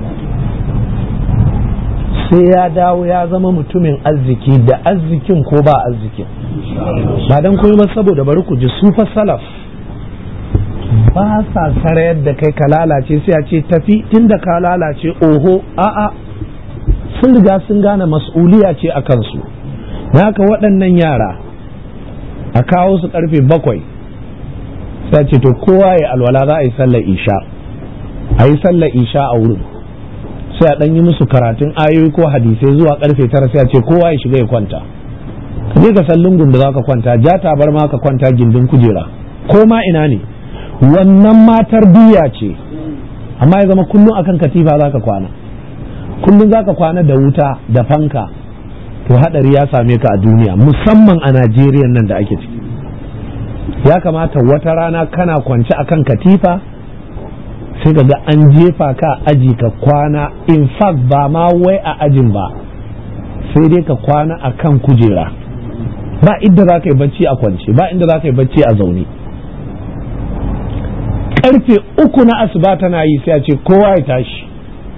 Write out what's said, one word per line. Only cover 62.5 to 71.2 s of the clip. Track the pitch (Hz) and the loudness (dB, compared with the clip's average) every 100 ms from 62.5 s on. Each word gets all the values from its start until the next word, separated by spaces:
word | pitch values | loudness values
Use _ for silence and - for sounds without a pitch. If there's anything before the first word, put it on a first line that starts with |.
| - - - - - - - - - - | -10 -14 -16 -16 -14 -14 -14 -14 -12 -2
sai | 147 160 | 2 4
dai | 175 | 2
ka | 160 | 0
kwana | 127 - 147 156 165 | -4 0 -2 -2 -4
a | 135 | -6
kan | - 160 139 | -4 0 0
kujera. | 127 123 113 92 78 - - - - - - - - - | 2 4 4 2 -4 -10 -14 -12 -12 -10 -10 -10 -10 0
Ba | 185 208 | 2 2
inda | 214 180 185 | 2 4 4
za | 170 | 2
ka | 165 | 2
yi | 135 | 0
bacci | 143 - 160 | 0 0 -2
a | 127 | 0
kwance, | 110 90 107 | -2 -4 0
ba | 117 180 | 0 0
inda | 180 170 | 0 0
za | 160 | 0
ka | 151 | 0
yi | |
bacci | 127 131 - 131 | 0 0 2 2
a | |
zaune. | 107 95 90 - - - - - - - - - - - - - - - - - - - - - - | 2 0 -2 -6 -10 -14 -14 -16 -14 -14 -14 -12 -12 -10 -10 -8 -8 -6 -6 -6 -8 -8 -8 -6 -6